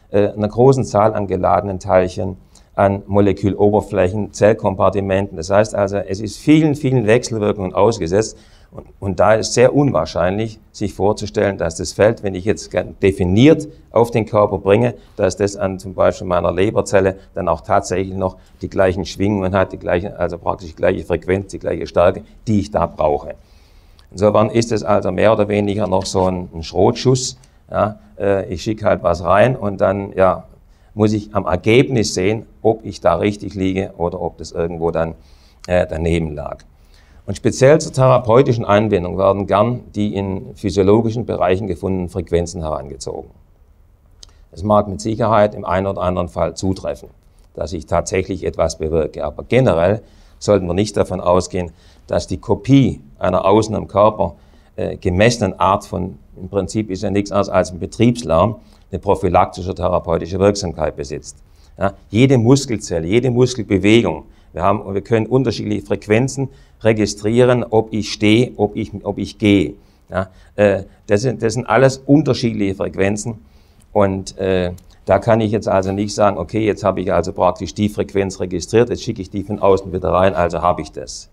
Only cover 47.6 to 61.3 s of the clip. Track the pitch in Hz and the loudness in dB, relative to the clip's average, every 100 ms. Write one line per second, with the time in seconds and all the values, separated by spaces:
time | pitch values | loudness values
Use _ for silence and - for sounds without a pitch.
47.6 | 82 85 78 85 85 95 92 92 87 - | -8 -8 -2 -2 0 -4 -4 -6 -6 -2
48.6 | 82 - 80 80 73 80 71 - - 120 | -2 -2 -4 -2 -2 -6 -10 -10 -2 2
49.6 | 127 87 87 110 - - - _ - 101 | 2 2 2 0 -6 -20 -20 _ 0 0
50.6 | 90 87 107 113 98 92 87 90 90 95 | 2 -2 -2 -2 -2 -2 2 2 2 -6
51.6 | 85 - - _ - 90 - 92 - 101 | -8 -10 -20 _ -4 -4 -4 -8 -2 -4
52.6 | - 135 117 80 - - 92 90 92 107 | 4 4 4 0 -12 -6 -2 0 4 4
53.6 | 110 98 82 95 107 107 92 - _ - | 2 -4 -2 4 4 4 -4 -4 _ -20
54.6 | _ - 92 85 98 90 110 120 95 - | _ -10 -8 -4 -2 4 4 4 -2 0
55.6 | 90 101 - 92 90 - - - 92 98 | 0 0 -2 -8 -8 -10 -20 -18 -6 -4
56.6 | 92 110 107 92 101 98 101 98 98 92 | -4 -4 -4 -6 -2 -2 -2 -2 0 0
57.6 | 90 87 92 - 120 120 73 80 101 110 | -2 -4 -12 0 2 2 0 2 2 0
58.6 | - - _ 92 101 98 95 87 98 - | -14 -20 _ -8 -2 0 0 0 -2 -4
59.6 | 90 92 92 87 - 92 85 92 101 101 | -8 -4 -2 -2 -2 -4 -4 0 0 0
60.6 | 87 76 76 76 71 71 - | -6 -4 -6 -6 -10 -10 -14